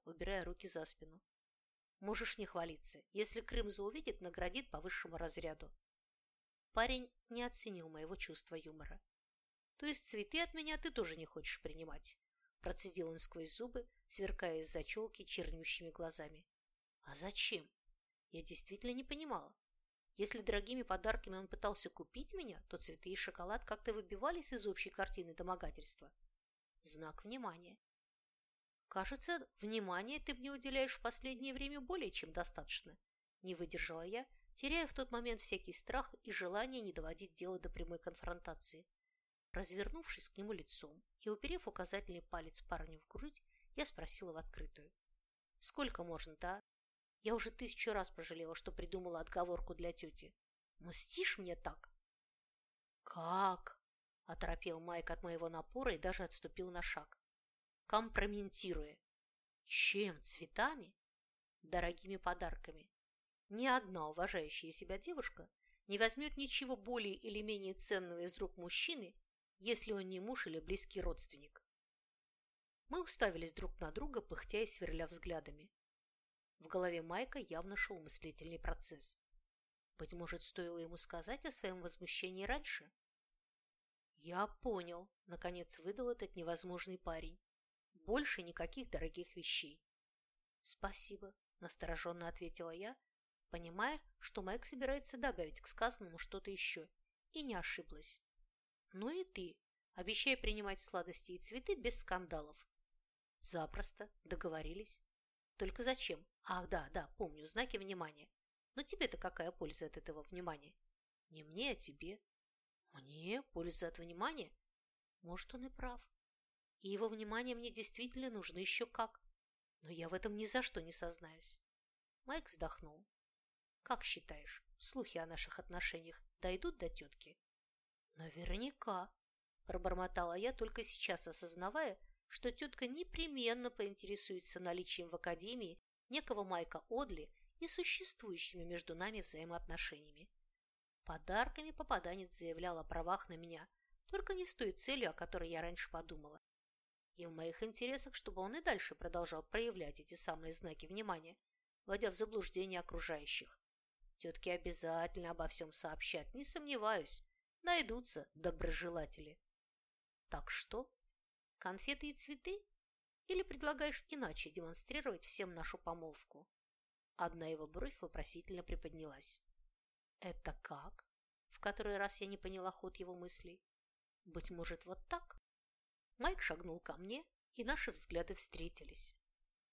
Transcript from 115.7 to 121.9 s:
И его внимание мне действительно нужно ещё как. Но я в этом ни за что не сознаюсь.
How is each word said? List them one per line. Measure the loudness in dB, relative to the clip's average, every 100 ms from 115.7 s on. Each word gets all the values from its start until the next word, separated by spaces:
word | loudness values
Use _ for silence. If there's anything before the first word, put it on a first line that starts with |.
| -4 -4 -4 -10 _ _ _ _ _ _ _
И | -2
его | 2 2
внимание | 0 0 0 0 -2
мне | -4
действительно | 0 0 0 -6 -2 -4
нужно | -2 -4 -2
ещё | 2 2 2
как. | 0 0 -2 -20 _ _ _ _ _
Но | -10
я | -6 -2
в |
этом | 0 0 0
ни | 4
за | 4
что | 4 0
не | -2
сознаюсь. | 0 0 -4 -8 -10 -8 -8 _ _ _